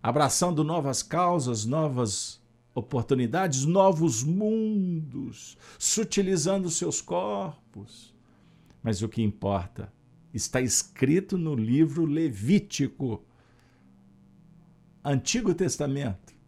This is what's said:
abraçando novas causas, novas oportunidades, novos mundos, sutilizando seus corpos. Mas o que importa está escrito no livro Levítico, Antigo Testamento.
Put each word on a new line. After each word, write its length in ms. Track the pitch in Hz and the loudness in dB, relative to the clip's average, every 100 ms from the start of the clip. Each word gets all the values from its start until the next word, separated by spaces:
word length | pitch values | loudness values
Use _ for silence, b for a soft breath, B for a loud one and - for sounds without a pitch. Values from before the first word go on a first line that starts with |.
abraçando 600 | 120 131 143 - 180 156 | 0 2 2 2 0 2
novas 380 | 151 170 139 127 | 0 0 -2 -4
causas, 640 | - 156 180 180 123 117 107 | -4 0 2 2 0 -2 -2
novas 720 | 147 156 127 117 98 - - _ _ _ - | 0 0 0 -2 -2 -8 -14 _ _ _ -8
oportunidades, 880 | 120 139 - 131 120 160 185 131 143 | -4 -4 0 2 2 0 0 0 2
novos 580 | 180 190 156 165 113 | 6 6 6 2 2
mundos, 1300 | 135 180 214 220 220 208 185 165 151 120 - - - - B B | -2 0 0 0 0 0 0 -2 -6 -8 -10 -12 -20 -20 B B
sutilizando 920 | - - 220 - 190 190 151 196 180 | -2 -2 0 0 0 0 2 0 -2
seus 320 | 160 175 - | -2 -2 -4
corpos. 1120 | - 175 196 202 190 135 _ 104 104 - - _ b b b b b b | -4 -4 -2 -4 -6 -12 _ -18 -18 -20 -20 _ b b b b b b
Mas 180 | 113 101 | -4 -2
o 80 | 110 | -4
que 140 | 110 | -2
importa 680 | 110 101 98 98 92 - - _ _ _ - | -2 -2 -2 -2 -4 -12 -16 _ _ _ -12
está 300 | 120 - 131 | -8 -4 -2
escrito 720 | 127 - - - 135 170 196 185 | 0 -2 -2 0 2 2 0 -4
no 200 | 160 139 | -2 0
livro 500 | 110 127 160 143 160 | 2 4 4 4 0
Levítico, 1160 | 147 160 101 107 202 202 - 139 - 135 110 - b b b b b b b - - - - - - - - - _ | 0 -2 -2 2 2 2 -4 -4 -2 -4 -4 -10 b b b b b b b -20 -20 -20 -20 -20 -20 -20 -20 -20 _
Antigo 520 | 120 135 - 240 247 165 | 0 0 0 0 0 2
Testamento. 800 | 180 - 147 139 135 92 - - | 0 0 -2 -2 -4 -6 -10 -20